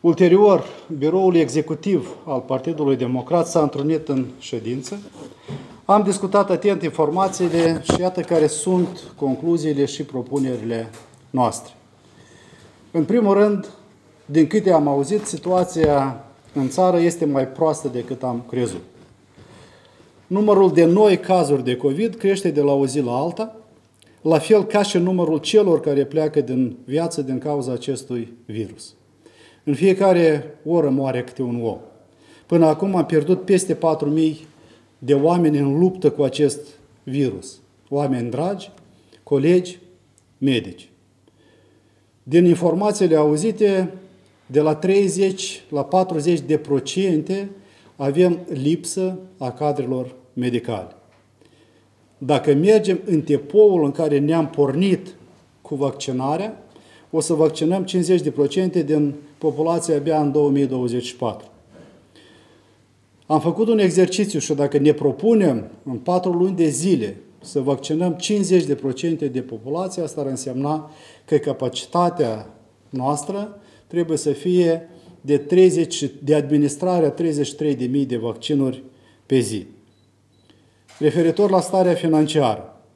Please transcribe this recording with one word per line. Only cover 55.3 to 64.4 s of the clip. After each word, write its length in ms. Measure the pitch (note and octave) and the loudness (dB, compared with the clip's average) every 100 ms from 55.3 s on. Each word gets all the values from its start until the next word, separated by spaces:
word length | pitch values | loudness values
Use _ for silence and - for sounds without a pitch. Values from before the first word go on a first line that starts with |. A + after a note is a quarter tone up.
| _ _ _ | _ _ _
cu 120 | - | -10
vaccinarea, 880 | C#3+ C#3 - - B2+ C3 E3 G#3 - - - _ - _ | -4 -4 -4 -6 -4 -2 -4 -6 -10 -20 -20 _ -20 _
o 100 | D#3+ | -4
să 140 | D3+ | -2
vaccinăm 500 | D#3+ D#3+ D#3 E3 F#3+ | 2 2 2 -2 0
cincizeci 360 | F#3 F#3 E3 F3+ | -2 -2 2 2
de 100 | D3 | 0
procente 520 | C#3+ C#3+ F#3+ F#3 F3+ | 0 0 0 -2 -2
din 320 | D3 D#3 D3 C3+ - _ | 0 0 0 -4 -16 _
populație 560 | D#3+ C#3 D#3+ E3+ E3+ | -4 -2 -2 -2 0
abia 260 | D3+ C#3+ D#3 | -2 0 0
în 120 | D3 | 0
două 180 | C#3+ D3 | 2 2
mii 160 | C#3 C#3 | 2 0
douăzeci 380 | B2+ B2 B2 | -2 -2 -4
și 120 | A#2+ - | -6 -6
patru. 320 | A#2 G2 - _ _ - - _ _ - _ _ _ _ _ _ _ _ _ _ _ | -8 -8 -16 _ _ -20 -20 _ _ -20 _ _ _ _ _ _ _ _ _ _ _
Am 140 | D3+ | 0
făcut 280 | D#3+ E3+ A3 | 0 0 2
un 100 | A3 | 4
exercițiu 600 | F#3+ E3 F#3 F#3 G3+ | 4 4 2 2 -2
și 160 | D#3 | -2